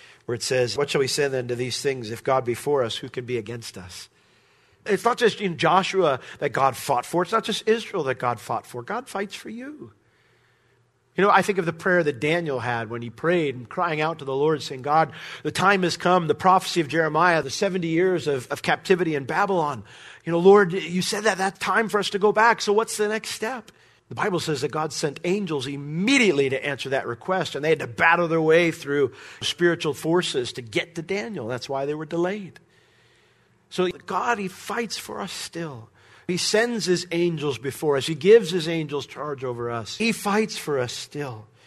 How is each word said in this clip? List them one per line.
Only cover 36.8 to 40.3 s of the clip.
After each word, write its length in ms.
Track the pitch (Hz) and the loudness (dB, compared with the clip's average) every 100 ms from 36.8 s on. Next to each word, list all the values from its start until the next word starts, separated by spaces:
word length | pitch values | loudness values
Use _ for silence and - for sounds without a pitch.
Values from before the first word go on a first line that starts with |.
his 240 | 165 175 - | 0 0 0
angels 460 | 170 175 160 147 117 | 0 0 0 -2 -2
before 380 | 135 - 156 139 | -6 -2 0 2
us. 100 | 131 | 0
He 100 | 151 | 2
gives 360 | 180 233 175 | 8 8 8
his 160 | 180 156 | -2 -2
angels 380 | 165 151 143 131 | -4 -4 -6 -8
charge 400 | 131 147 135 131 | -10 -8 -6 -6
over 260 | 120 120 | -4 -4
us. 240 | 117 107 - | -6 -8 -4
He 160 | 226 | -2
fights 460 | - 208 | -2 0